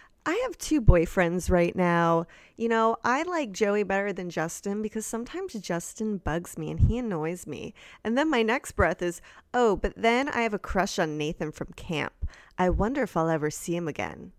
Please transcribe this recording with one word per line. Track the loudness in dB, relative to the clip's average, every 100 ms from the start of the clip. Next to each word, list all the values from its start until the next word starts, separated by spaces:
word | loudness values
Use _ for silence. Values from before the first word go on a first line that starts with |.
| -20 _ -4
I | -2
have | -2 -6
two | -2 6
boyfriends | 8 8 6 2 2 0 2
right | 2 2
now. | 2 2 4 4 2 0 -10 -20 -6
You | 0
know, | 2 2 0
I | 0 -2
like | -2 -4 -4
Joey | 0 0 2
better | 0 0 -2
than | -4 -6
Justin | -4 -4 -6 -6 -4
because | -4 -6 -6
sometimes | -8 -8 -8 -8
Justin | -10 -6 -6 -6 -6 -6 -4
bugs | -4 -4 -6 -10
me | -6
and | 4
he | 4 4
annoys | -2 -2 -4 -6 -10
me." | -12 -12 -14 -20 -10
And | -2 0
then | 2
my | 2
next | 2 0 -2
breath | 2 2 2
is, | -4 -6 -14 -20 _
"Oh, | 2 4 2
but | -2 0
then | 2 2 0
I | -2
have | -2
a | -2
crush | -2 -2 0 0
on | -2 -2
Nathan | -4 -4 -8
from | -8 -12
camp. | -12 -6 -4 -6 -6 -10 -10 -14 -2
I | 0
wonder | 2 0 0
if | -2 0
I'll | 0
ever | 0 -2
see | -4 -6
him | -4 -4
again." | -6 -8 -10 -16